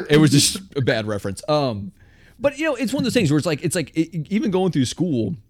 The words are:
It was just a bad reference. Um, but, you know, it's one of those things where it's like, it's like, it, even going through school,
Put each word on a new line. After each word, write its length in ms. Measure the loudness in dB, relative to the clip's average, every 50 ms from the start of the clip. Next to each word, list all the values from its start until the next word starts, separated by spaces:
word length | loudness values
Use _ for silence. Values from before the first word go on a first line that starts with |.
| 2 6
It 80 | 6 6
was 120 | 8 8
just 260 | 6 4 4 2 -2 -4 -12 -8 -4
a 60 | -2
bad 240 | 0 0 0 0 0
reference. 420 | -2 -4 -4 -4 -6 -6 -6 -2
Um, 440 | 0 0 0 0 -2 -4 -6 -8 -12 -14 -18 -20 -20 -20 _ -20 -20 -12 -2
but, 180 | -2 -2 0
you 80 | 0 -2
know, 80 | -2 0
it's 160 | 0 -2 -2
one 100 | -2 -2
of 40 | -2
those 80 | -2 0
things 160 | 0 0 2
where 80 | 0
it's 80 | 0 0
like, 180 | -2 -4 -2 -4
it's 120 | -4 -4
like, 200 | -4 -6 -4 -4
it, 320 | -4 -4 -4 -4 -10 -6 -4 -4
even 160 | -2 -2 0
going 220 | 0 0 0 0
through 140 | 0 0 -2
school, 500 | -2 -2 -4 -2 -2 0 -2 -2 -2 -4 -8 _